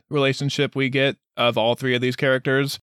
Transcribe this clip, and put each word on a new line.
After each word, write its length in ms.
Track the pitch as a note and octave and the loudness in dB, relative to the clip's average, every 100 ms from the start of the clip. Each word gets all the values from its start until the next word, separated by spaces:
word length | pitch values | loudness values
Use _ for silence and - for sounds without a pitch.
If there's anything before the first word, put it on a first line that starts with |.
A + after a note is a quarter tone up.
| - | -4
relationship 680 | D3 C3+ C3 C#3+ - C3+ C3+ | 0 0 0 -2 -2 -2 -2
we 100 | C3+ | -2
get 300 | C3+ C#3 - _ - | 0 0 -2 _ -2
of 220 | A#2+ A#2 | 0 2
all 180 | A2+ A#2+ | 2 0
three 180 | C3 | 0
of 80 | B2 | 0
these 140 | B2+ B2+ | 0 0
characters. 640 | C#3 C3 C#3 C3+ C#3 - _ | 0 0 2 0 0 -6 _